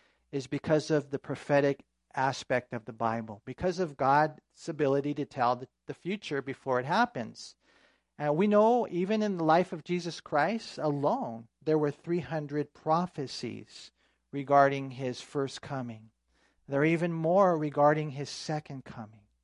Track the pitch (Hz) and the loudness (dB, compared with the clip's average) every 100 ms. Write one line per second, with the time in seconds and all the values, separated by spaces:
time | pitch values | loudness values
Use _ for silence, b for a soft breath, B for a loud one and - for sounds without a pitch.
0 | _ _ _ 139 127 143 - 156 - 156 | _ _ _ -8 -6 -4 2 2 2 0
1 | 139 139 - 135 - 143 143 139 _ _ | 0 -6 -6 -8 2 2 2 0 _ _
2 | _ - 135 127 - 127 - 120 110 113 | _ -2 -2 -2 -2 -2 -2 -10 -10 -4
3 | 117 113 110 104 - 127 180 175 175 143 | -2 -2 -6 -12 -14 -4 -4 -2 -4 0
4 | 135 143 156 151 - - - 151 143 139 | 4 4 4 -2 -20 -16 -8 -2 2 2
5 | 143 143 135 139 123 123 131 _ - 139 | 0 -4 -6 -2 0 0 -6 _ -18 -12
6 | 170 208 - 139 131 131 135 127 127 190 | -8 -8 -6 -6 -6 -8 -2 -2 0 0
7 | 240 - 113 113 - - b b b b | 0 -2 -10 -12 -20 -20 b b b b
8 | b - 147 151 208 208 214 240 - 175 | b -6 -2 2 4 6 6 4 0 -2
9 | 185 220 214 185 160 160 180 165 - 175 | -2 0 -2 0 4 4 2 -4 -4 -4
10 | 170 - - 151 156 226 - - 151 143 | -4 -10 -2 0 0 -2 -8 -4 -2 0
11 | 143 247 175 113 117 _ 143 156 147 143 | 0 0 -4 -10 -14 _ 0 0 0 -4
12 | - 175 127 160 147 147 147 - - 160 | -4 -4 -4 -6 -4 -4 -6 -6 0 0
13 | 180 - 131 - 120 104 101 - - _ | 0 -6 -10 -8 -10 -10 -14 -20 -20 _
14 | _ _ _ 143 135 143 139 139 135 127 | _ _ _ -6 4 8 8 4 -6 -6
15 | 131 120 - 147 135 - - 135 120 110 | -6 -6 -6 -4 -4 -6 -8 -8 -8 -12
16 | 110 _ _ _ _ _ - 139 156 165 | -18 _ _ _ _ _ -4 2 2 2
17 | 170 165 160 185 190 165 151 143 147 156 | 0 -2 2 4 4 4 0 4 4 4
18 | 151 135 139 - - 151 - 139 - - | 0 -6 -10 -10 -6 -6 -8 -14 -14 -16
19 | 107 110 _ _ | -16 -18 _ _